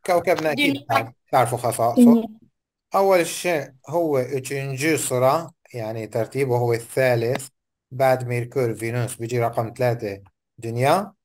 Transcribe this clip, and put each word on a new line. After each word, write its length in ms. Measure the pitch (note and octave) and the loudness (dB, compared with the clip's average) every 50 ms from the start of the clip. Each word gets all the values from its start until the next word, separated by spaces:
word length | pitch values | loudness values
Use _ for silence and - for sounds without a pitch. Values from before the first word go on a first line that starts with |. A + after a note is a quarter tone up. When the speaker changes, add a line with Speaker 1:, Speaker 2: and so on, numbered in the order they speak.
| _ | _
Speaker 1:
كوكبنا 460 | - F3+ F3 E3+ F#3+ E3+ D#3+ D#3 D#3 | 2 2 2 4 2 0 2 2 -2
أكيد 320 | C#3+ C4+ D4 - C#3 C#3 - - | 0 2 0 0 0 -2 -2 0
Speaker 2:
دنيا. 220 | A2+ A2+ A#2 A#2 - _ _ _ | 0 0 0 -2 -12 _ _ _
Speaker 1:
تعرفوا 260 | - C3+ B2 A#2+ B2 A2+ | 2 2 2 2 0 -2
خصائصه. 560 | - A#2+ G#2+ - A2+ A#2+ - B3+ A#3+ A#3+ A#3 | -2 -4 0 2 0 2 2 2 4 4 4
Speaker 2:
دنيا. 140 | A#3 A3 - - - _ _ _ _ _ _ _ _ _ _ - | 4 2 -4 -12 -20 _ _ _ _ _ _ _ _ _ _ 0
Speaker 1:
أول 320 | F#3+ G3 G3 F#3+ F3+ E3 | 2 4 4 4 4 2
شيء 420 | E3 - - - F3+ E3+ D3 C3+ C3+ - _ _ - | 0 -6 -6 -4 -2 -2 -2 -4 -8 -16 _ _ -4
هو 340 | C#3+ F3 E3+ D#3 C#3+ C3 | -2 -2 0 2 0 0
üçüncü 760 | B2+ B2+ C#3 C3 B2+ - C#3 C3+ C#3 C#3 C3+ B2+ C#3+ D#3+ D#3 C#3 | 0 -2 -6 -6 -6 -6 -6 -6 -6 -6 -6 -2 0 0 0 0
sıra، 520 | - - C3 B2 B2+ C3 C#3+ E3 E3 C#3+ _ _ _ _ - | 0 -2 0 2 4 4 4 2 -2 -6 _ _ _ _ -10
يعني 320 | A#2+ A2 G#2+ A2+ A2+ A2 | -8 -8 -6 -6 -8 -8
ترتيبه 500 | G#2+ - A#2+ A2+ A2+ - C3 C#3 C3 A#2+ | -4 -2 -2 -2 -2 -2 -2 0 0 2
هو 160 | A#2+ A#2+ A#2 | 0 2 0
الثالث 760 | A#2 A2+ A#2 - - C#3 C3 B2+ B2 A#2 A2+ A#2 C3+ C#3 - - _ _ _ _ _ _ _ _ | 0 -2 -4 -4 0 2 2 4 2 2 0 -2 -2 -4 -6 -12 _ _ _ _ _ _ _ _
بعد 360 | B2+ B2+ C3+ C3 C3 B2 B2+ | -2 2 2 2 2 2 0
ميركور، 480 | B2 B2 A#2+ A#2 A#2+ - C3+ B2+ A#2 G#2+ | -4 -4 -4 -4 -4 -2 -2 -2 -2 -2
فينوس، 400 | G2+ A2+ A#2 A#2 B2 A#2 G#2 - | -4 -6 -4 -2 -2 -4 -4 -6
بيجي 240 | - A#2 A2+ B2 A#2+ | -10 -8 -4 -2 0
رقم 320 | A#2 A2+ A2+ B2+ A#2 A2 G#2+ | 0 0 0 -2 -4 -4 -4
ثلاثة 460 | - B2 A#2+ A#2 A#2+ A#2 G2+ G2 G2 G2 _ _ _ _ _ _ - | -2 0 0 0 -2 -6 -8 -8 -10 -14 _ _ _ _ _ _ -12
دنيا. 540 | A2+ A2+ A#2 A#2+ B2+ C#3 D#3+ F#3+ G3+ G3+ _ _ | -10 -6 -2 2 4 4 4 2 0 -6 _ _